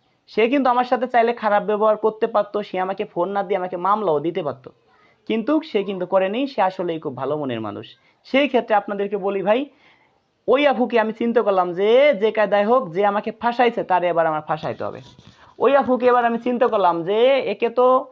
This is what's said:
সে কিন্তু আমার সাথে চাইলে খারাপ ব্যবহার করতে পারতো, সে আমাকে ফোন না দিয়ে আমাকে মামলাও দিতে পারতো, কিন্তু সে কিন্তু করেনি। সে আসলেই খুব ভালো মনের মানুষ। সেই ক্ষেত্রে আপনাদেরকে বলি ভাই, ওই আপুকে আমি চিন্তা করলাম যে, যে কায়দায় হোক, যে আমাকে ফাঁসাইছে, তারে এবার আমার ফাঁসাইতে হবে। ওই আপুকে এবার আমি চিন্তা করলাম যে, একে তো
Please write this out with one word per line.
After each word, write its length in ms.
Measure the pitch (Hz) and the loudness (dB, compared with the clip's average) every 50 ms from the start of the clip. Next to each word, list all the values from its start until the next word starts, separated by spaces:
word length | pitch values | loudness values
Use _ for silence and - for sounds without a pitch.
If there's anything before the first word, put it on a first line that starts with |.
| _ _ _ _ _ _ | _ _ _ _ _ _
সে 220 | - 214 220 247 | 0 0 2 2
কিন্তু 200 | 262 294 262 254 | 2 2 2 2
আমার 140 | 240 247 247 | 2 0 0
সাথে 240 | 247 269 240 247 247 | 0 -2 -2 -2 0
চাইলে 260 | - 240 226 233 233 | 2 2 2 2 0
খারাপ 300 | 233 214 220 202 208 190 | -2 -2 0 0 0 0
ব্যবহার 340 | 190 214 202 214 220 214 208 | 0 -2 0 2 2 2 2
করতে 300 | 214 220 214 214 233 226 | 0 -2 -2 0 -4 -2
পারতো, 360 | 226 214 202 208 - 208 208 | 0 -2 -2 -2 -4 -8 -8
সে 160 | - - 185 | -6 -6 -4
আমাকে 260 | 185 185 196 190 208 | -4 -4 -4 -6 -8
ফোন 240 | - - 170 175 190 | -8 -4 -4 -4 -2
না 140 | 202 202 196 | -2 -4 -4
দিয়ে 140 | 180 208 185 | -2 -4 -4
আমাকে 200 | 180 180 185 175 | -4 -6 -8 -4
মামলাও 420 | 175 190 208 220 214 185 156 147 | 0 0 0 0 0 0 0 0
দিতে 240 | 143 165 175 190 170 | -2 -2 -4 -4 -6
পারতো, 280 | 147 127 127 - - - _ _ _ _ _ _ _ _ _ _ - | -6 -8 -10 -14 -20 -20 _ _ _ _ _ _ _ _ _ _ -4
কিন্তু 340 | 208 226 208 247 302 320 | -4 -4 0 0 0 -2
সে 220 | 302 - - 208 196 | -2 -2 -4 -4 -4
কিন্তু 220 | 190 202 185 180 | -4 -6 -6 -6
করেনি। 420 | 175 - 190 185 190 202 240 285 269 | 0 0 0 0 0 -2 -4 -4 -4
সে 140 | - - | -2 -2
আসলেই 380 | 196 185 190 - 175 175 165 160 | -2 -2 -2 -4 -6 -6 -6 -6
খুব 160 | 160 156 131 | -6 -10 -8
ভালো 220 | 127 135 135 147 151 | -6 -6 -6 -4 -4
মনের 240 | 147 131 120 113 | -4 -4 -6 -6
মানুষ। 260 | 110 104 101 107 113 - - _ _ _ _ _ _ | -6 -8 -10 -10 -14 -16 -20 _ _ _ _ _ _
সেই 240 | - - 262 285 277 | -2 0 0 0 2
ক্ষেত্রে 280 | 269 240 220 - 220 | 0 -2 0 2 0
আপনাদেরকে 420 | 202 202 - 208 196 202 202 208 196 | 0 0 -2 -6 -6 -4 -4 -4 -4
বলি 240 | 180 196 196 196 | -4 -4 -4 -2
ভাই, 240 | 185 196 214 247 294 277 _ _ _ _ _ _ _ _ _ _ _ _ _ _ _ - | 0 0 0 0 0 -6 _ _ _ _ _ _ _ _ _ _ _ _ _ _ _ 0
ওই 200 | 226 277 294 285 | 2 4 4 2
আপুকে 320 | 254 208 247 220 233 226 | 2 2 0 0 2 0
আমি 140 | 214 220 220 | 0 0 -2
চিন্তা 280 | - 240 233 233 247 | -2 -2 0 0 2
করলাম 320 | 220 202 196 190 180 180 170 | 2 2 2 2 0 0 -2
যে, 400 | 170 196 214 233 254 285 302 277 | 0 2 4 4 6 6 4 2
যে 180 | 190 208 220 | 2 0 0
কায়দায় 340 | 208 220 214 190 196 202 202 | 2 0 0 2 2 2 2
হোক, 240 | 208 240 262 226 180 | 4 2 2 0 -2
যে 160 | 156 190 202 | -4 0 0
আমাকে 260 | 202 202 208 208 226 | 0 0 -2 -4 -6
ফাঁসাইছে, 520 | 220 - - 240 240 240 247 233 233 208 170 | -10 -4 -4 -4 0 2 2 2 2 -2 -2
তারে 240 | 160 185 175 175 175 | 0 0 0 2 2
এবার 200 | 170 165 165 165 | 2 2 2 0
আমার 140 | 156 156 156 - | 0 -2 -4 -4
ফাঁসাইতে 360 | 160 156 - 143 113 - 107 | -6 -6 -4 -8 -8 -6 -8
হবে। 180 | 104 101 110 123 - - - _ - - _ - - _ - | -8 -8 -10 -18 -20 -20 -20 _ -20 -20 _ -20 -20 _ 0
ওই 160 | - 240 277 | 2 4 4
আপুকে 320 | 277 254 214 254 240 247 247 | 4 4 2 0 2 2 4
এবার 180 | 247 247 233 | 4 4 2
আমি 140 | 233 233 226 | 2 0 -2
চিন্তা 280 | 233 254 247 233 214 247 | -2 -4 0 2 0 2
করলাম 360 | 226 208 185 175 170 170 165 | 2 2 2 2 2 0 -2
যে, 320 | 170 202 220 233 262 277 233 | -2 0 2 4 4 4 2
একে 320 | - 170 202 - 233 233 | 0 -2 -4 -2 -4 -2
তো 380 | 233 240 247 254 254 262 285 - | 0 2 4 4 4 2 0 -4